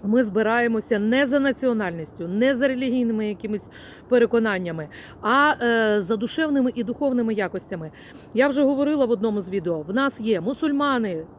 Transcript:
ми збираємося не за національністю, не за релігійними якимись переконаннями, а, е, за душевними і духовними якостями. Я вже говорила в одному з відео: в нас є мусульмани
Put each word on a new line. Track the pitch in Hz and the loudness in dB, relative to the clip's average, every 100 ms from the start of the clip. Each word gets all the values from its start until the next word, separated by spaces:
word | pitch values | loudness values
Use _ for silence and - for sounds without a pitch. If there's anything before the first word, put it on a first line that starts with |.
ми | 202 233 | 2 2
збираємося | 220 190 214 233 240 220 - 214 | 2 0 2 2 2 0 0 0
не | 214 254 277 | 2 2 2
за | 285 | 2
національністю, | 277 254 262 220 190 170 156 - 170 | 2 0 0 0 -2 -6 -10 -10 -6
не | 202 254 254 | 0 2 2
за | 269 | 0
релігійними | 254 262 247 233 220 214 | 0 -2 0 0 0 -4
якимись | 202 208 208 - - - - - | -6 -6 -8 -8 -20 -20 -20 0
переконаннями, | 247 233 233 226 190 175 160 147 - - - | 4 4 2 0 -2 -4 -8 -10 -14 -20 -6
а, | 208 262 294 302 | 0 4 4 2
е, | 240 233 220 208 | 0 2 2 0
за | 180 220 | 0 -4
душевними | 226 - 311 277 254 | -4 -2 0 2 2
і | 240 | 0
духовними | 214 240 285 247 226 | -6 -2 0 0 0
якостями. | 208 190 190 - 180 160 - - - - | -2 -4 -6 -10 -10 -10 -16 -20 -20 -6
Я | 220 277 | 2 2
вже | 269 | 4
говорила | 277 269 285 302 247 | 2 2 0 2 0
в | |
одному | 226 220 208 | 0 0 -2
з | 180 | -4
відео: | 190 170 165 | -4 -2 -4
в | 151 | -2
нас | 214 277 - | -2 -2 -2
є | 220 196 | -2 0
мусульмани | 180 247 311 285 285 254 214 165 165 | 0 -2 -2 0 0 0 -2 -6 -10